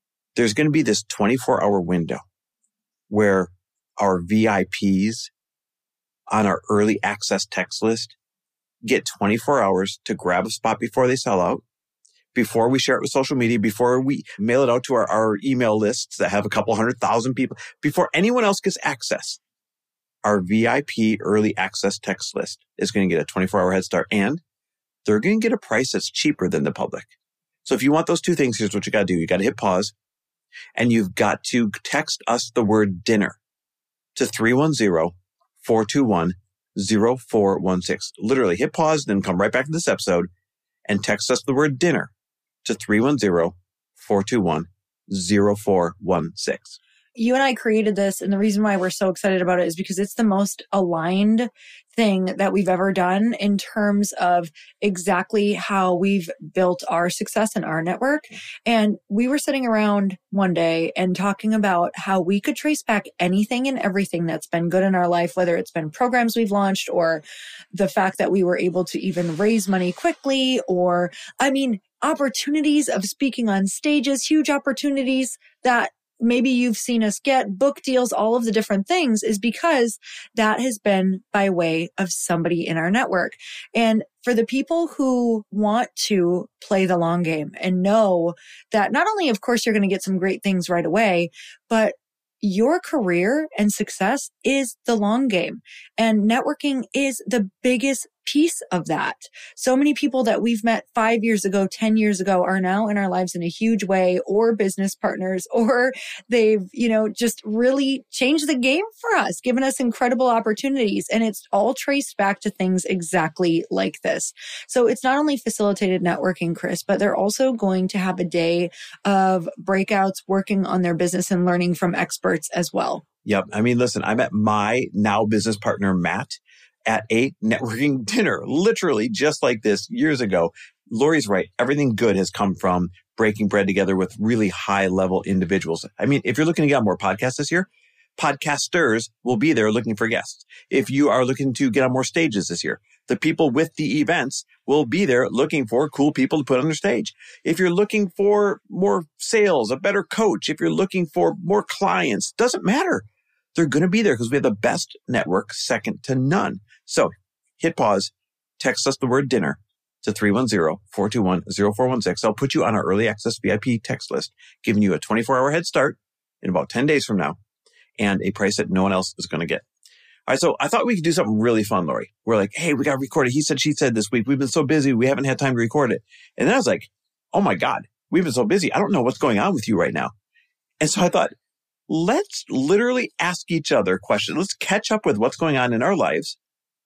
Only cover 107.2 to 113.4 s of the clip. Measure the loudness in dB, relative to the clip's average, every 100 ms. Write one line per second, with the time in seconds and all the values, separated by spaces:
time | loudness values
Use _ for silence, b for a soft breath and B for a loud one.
107.2 | -4 -4 -4 0 2 2 0 -2 -8 -2
108.2 | 0 2 0 0 0 0 -2 -6 -2 0
109.2 | 0 -2 -2 0 0 0 -2 0 0 2
110.2 | 2 2 0 -2 -2 0 0 -2 -2 0
111.2 | 0 -4 -2 0 0 0 -2 -2 -4 -2
112.2 | -2 -2 -6 -2 0 0 -2 -4 -2 -2
113.2 | -2 0